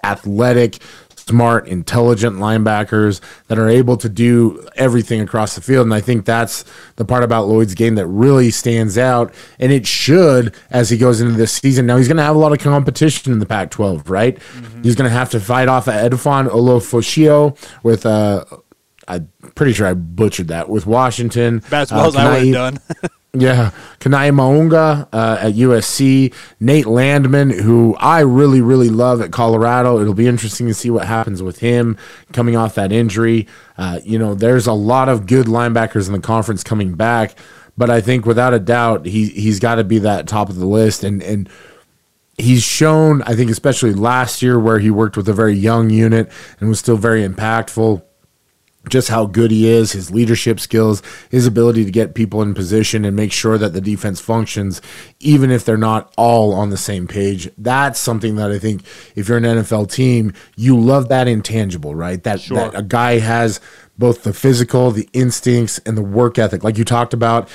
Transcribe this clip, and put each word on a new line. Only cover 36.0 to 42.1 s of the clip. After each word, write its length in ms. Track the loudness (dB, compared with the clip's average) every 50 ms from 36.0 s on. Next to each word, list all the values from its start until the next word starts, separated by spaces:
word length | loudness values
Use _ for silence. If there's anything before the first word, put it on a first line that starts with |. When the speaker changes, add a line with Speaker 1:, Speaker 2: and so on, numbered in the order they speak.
| -4 -4
Speaker 1:
in 40 |
the 80 | -6 -6
conference 420 | -4 -2 -2 -2 -2 -4 -6 -6
coming 300 | -6 -6 -4 -4 -4 -4
back, 420 | -4 -2 -2 0 0 0 -2 -4 -6 _ -20 -20 -20 -20 -20 _ -6
but 140 | -2 0 2
I 140 | 2 2
think 240 | 2 0 0 0 0
without 260 | 0 0 2 2 2
a 80 | 0 0
doubt, 460 | 0 0 0 0 2 0 -2 -2 -4
he, 220 | -4 -2 -2 -2 -2
he's 320 | -4 -4 -2 -2 -2 0
gotta 220 | 0 -2 0 0
be 160 | 0 0 0 0
that 260 | 0 0 -2 -2 -4
top 240 | -4 -4 -4 -4 -4
of 60 | -6
the 100 | -4 -2
list, 360 | 0 2 2 2 2 0 -2
and, 200 | -6 -6 -6 -6
and 260 | -6 -6 -6 -6 -8 -10 -14 -20 -20 -20 -20 _ _ _ _ _ _ _